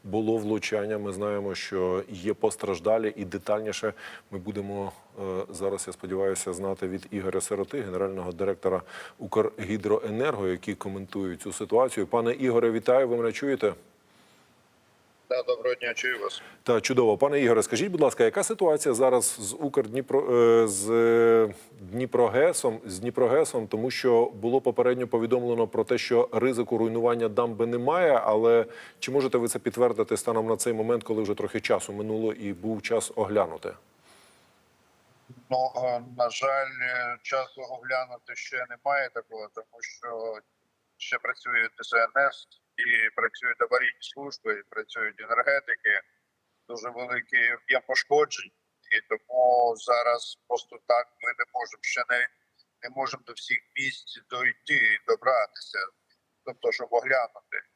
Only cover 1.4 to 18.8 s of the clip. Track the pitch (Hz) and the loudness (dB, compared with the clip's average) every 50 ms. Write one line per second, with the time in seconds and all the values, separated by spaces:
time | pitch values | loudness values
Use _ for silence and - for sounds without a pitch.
1.4 | 101 98 92 - - - 98 95 92 92 90 95 98 - 107 90 87 107 104 - | -4 -4 -6 -6 -8 -4 -2 0 0 0 0 -2 -4 -6 -12 -6 -4 -4 -2 0
2.4 | - 107 - - - 101 95 82 85 107 110 113 110 107 104 110 101 87 92 98 | 0 -2 -2 -2 -4 -4 -4 -2 0 2 2 2 0 -2 -4 -6 -10 -8 -8 -8
3.4 | - - 107 107 110 107 98 - - 107 98 - - - - - _ _ 101 95 | -2 -2 -2 -2 -2 -6 -6 -4 -4 -6 -6 -6 -16 -18 -18 -20 _ _ -14 -10
4.4 | 90 104 98 104 98 101 101 101 98 95 - - - _ _ 101 98 95 92 95 | -10 -8 -8 -8 -8 -8 -8 -8 -8 -8 -10 -14 -20 _ _ -10 -8 -6 -6 -6
5.4 | - - 98 - 98 98 98 92 - - 87 - - 92 95 95 98 98 95 - | -6 -8 -8 -4 -4 -4 -4 -4 -6 -10 -10 -12 -8 -6 -2 0 0 0 0 -2
6.4 | - 98 90 87 98 98 95 - 101 92 92 95 - - 104 101 95 95 92 95 | -4 -6 -6 -4 -4 -6 -4 -4 -4 -6 -6 -8 -8 -8 -8 -4 -4 -2 -2 -2
7.4 | - - 104 98 98 - - 143 110 95 90 92 98 95 95 95 87 90 87 82 | -2 -2 -4 -4 -4 -4 -4 -6 -6 -4 -2 -2 -2 -2 -4 -6 -8 -8 -4 -2
8.4 | 98 98 95 - - 95 92 90 87 - - - - - - _ 123 95 - 110 | -2 -2 -2 0 0 0 0 0 -4 -6 -16 -16 -16 -18 -16 _ -10 -2 2 2
9.4 | 107 110 - - 101 90 107 107 95 107 107 110 - 110 104 113 131 156 131 101 | 2 2 -2 -6 -6 -4 -4 -2 2 2 2 2 0 -4 -4 -2 -2 -2 -2 -2
10.4 | 98 92 90 90 - - 101 - - 101 95 98 98 92 - 101 98 92 87 85 | -2 -2 -2 -4 -4 -8 -8 -6 -8 -8 -8 -8 -10 -8 -6 -6 -6 -6 -6 -8
11.4 | - 101 90 - 107 82 107 117 131 123 - 113 98 - - 117 113 117 120 135 | -10 -10 -8 -8 -4 2 4 4 4 4 0 -4 -2 0 0 0 2 0 0 0
12.4 | 131 127 117 117 117 117 110 113 104 - 127 131 135 120 120 120 117 113 104 - | 0 2 4 4 4 4 0 2 2 4 4 4 4 2 0 0 0 -2 -2 -2
13.4 | 143 139 135 - 110 101 95 - - _ _ _ _ _ _ _ _ _ _ _ | -2 -2 -2 0 0 -2 -2 -2 -16 _ _ _ _ _ _ _ _ _ _ _
14.4 | _ _ _ _ _ _ _ _ _ _ _ _ _ _ _ _ _ _ 123 127 | _ _ _ _ _ _ _ _ _ _ _ _ _ _ _ _ _ _ -4 -2
15.4 | 120 123 123 113 113 127 123 - 123 120 117 - - 127 123 110 101 101 - - | 0 -2 -4 -2 -2 -4 -2 -2 -4 -6 -4 -2 -2 -2 -2 -2 -4 -6 -6 -10
16.4 | - - - _ _ - 120 110 - - 131 123 120 110 104 90 139 139 147 143 | -14 -18 -20 _ _ 2 2 2 2 2 4 4 6 6 6 4 4 4 4 4
17.4 | 135 117 117 110 104 - 120 113 165 202 180 170 147 127 - - 120 113 - 202 | 6 6 6 6 4 2 0 -2 -2 -2 2 4 4 4 6 4 4 4 4 0
18.4 | 185 - 226 - 196 165 151 143 | -2 -2 0 2 4 4 4 4